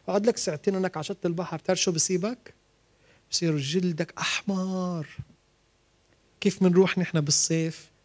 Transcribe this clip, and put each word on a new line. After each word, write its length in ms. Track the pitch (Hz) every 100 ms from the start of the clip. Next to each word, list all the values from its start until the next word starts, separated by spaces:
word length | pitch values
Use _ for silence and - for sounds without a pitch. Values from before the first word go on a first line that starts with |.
| -
اقعد 180 | 190 220
لك 100 | -
ساعتين 380 | - 151 -
هناك 220 | 190 185 160
على 80 |
شط 220 | - 196 180
البحر، 320 | 170 170 165
تعرف 220 | - 180
شو 120 | -
بصيبك؟ 600 | 160 - 180 202 254 - - _ _ _ _ _ _ _
بصير 280 | - 170 151
جلدك 560 | 135 175 180 160 165 -
أحمر. 880 | - - - 190 185 185 180 170 147 - - _ _ _ _ _ _ _ _ _ _ _
كيف 220 | 202 -
منروح 360 | 185 175 190 -
نحن 220 | 175 165
بالصيف؟ 680 | 147 151 - 165 160 - - _